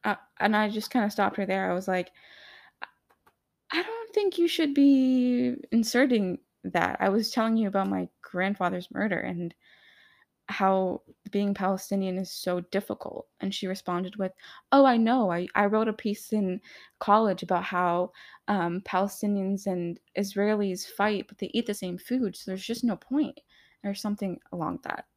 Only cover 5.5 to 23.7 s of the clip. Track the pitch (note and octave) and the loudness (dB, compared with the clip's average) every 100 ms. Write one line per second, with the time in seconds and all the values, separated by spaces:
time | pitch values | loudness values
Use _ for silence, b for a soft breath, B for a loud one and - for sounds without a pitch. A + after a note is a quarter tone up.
5.5 | - - A3+ A3+ A#3+ C4+ A#3 F#3+ F3 _ | -2 0 0 2 2 4 4 0 -4 _
6.5 | _ F#3 F3 F3 - F#3+ G3+ G#3+ - A3+ | _ -4 0 0 2 2 2 0 0 2
7.5 | A3+ G#3 G3 G3 F#3+ F3+ _ - F3+ F#3+ | 2 2 0 0 -2 -4 _ -10 -4 -2
8.5 | G3+ F3+ F3+ F3+ G3 G#3 F3+ - F3 E3+ | 0 -2 -2 -6 -4 -2 -2 -4 -6 -8
9.5 | - b b b b b b b _ - | -10 b b b b b b b _ -12
10.5 | - F#3+ F#3+ F#3 - _ - - G3+ G3+ | 0 2 4 2 -2 _ -20 -4 0 0
11.5 | G3+ F#3+ F#3+ - G3 F#3+ F#3 F#3 - - | 0 0 -2 -2 -2 -2 -4 -6 -6 -4
12.5 | F3+ F3+ F#3+ G3+ - - - - _ G3 | -4 -2 -4 -4 -8 -8 -12 -14 _ -6
13.5 | G3+ F#3+ F#3+ - F3 F#3 G#3 F#3+ - B | -4 -6 -6 -4 -4 -4 -4 -6 -6 B
14.5 | B _ C#4 C4+ A#3 A3+ B3+ G#3 E3+ F3+ | B _ 6 8 6 4 4 2 0 0
15.5 | - G#3 G#3+ A3 G#3+ G#3+ G#3 - G#3+ F#3+ | 2 2 4 0 -2 -4 -6 -4 -2 0
16.5 | F3+ B B B _ - G#3 A3 F#3 F3+ | -2 B B B _ 4 4 4 0 0
17.5 | F3+ F#3 F3+ F3+ F3 F3+ B B B - | -2 0 0 2 2 -2 B B B -2
18.5 | G3+ E3+ F3 - F#3 G3+ - G#3 G3+ F#3+ | 0 0 -4 -2 0 0 -2 -2 0 0
19.5 | G3 G3 F3+ F3 E3+ _ - G3+ G3 G#3 | -2 -2 -2 -4 -6 _ -4 -4 0 0
20.5 | G#3+ G3+ F3+ - - G#3 G#3 - - G3 | 2 0 -4 -10 -2 0 0 -6 -10 -4
21.5 | A3+ A#3 G3+ F#3 F3+ - B3+ A3 - - | -4 -4 -6 -6 -8 -4 -2 -2 -4 -10
22.5 | F#3+ F#3+ A#3 A#3+ F#3+ - C4+ C#4+ - _ | -10 -6 -4 -2 -4 -2 -2 -2 -4 _
23.5 | b b | b b